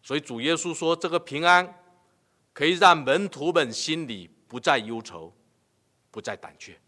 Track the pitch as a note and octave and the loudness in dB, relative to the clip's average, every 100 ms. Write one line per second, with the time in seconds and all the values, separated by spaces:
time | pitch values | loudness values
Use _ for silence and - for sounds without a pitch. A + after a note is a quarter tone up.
0 | - C#3+ D3+ A#2+ C3+ E3 F3 D#3 E3 E3 | -6 -8 -6 -6 -2 -2 -4 -4 -2 -2
1 | E3+ E3 E3 C#3 E3+ F3+ F3+ - _ _ | -2 -4 -4 -2 4 4 4 -10 _ _
2 | _ _ _ _ _ - D3+ F3+ F#3 D#3+ | _ _ _ _ _ -2 0 6 6 6
3 | C3 D#3 G3 C3+ D3+ E3+ C3 A2 - D#3+ | 4 0 0 -4 0 0 0 -4 -6 -6
4 | D3 G#2 E2+ _ _ B2 C#3+ C3+ A2 A2+ | -6 -12 -14 _ _ -4 0 0 -2 -10
5 | A2 E2+ E2 _ _ _ _ _ _ _ | -12 -18 -18 _ _ _ _ _ _ _
6 | _ A2 - G2+ - _ - E2+ | _ -12 -10 -10 -12 _ -20 -20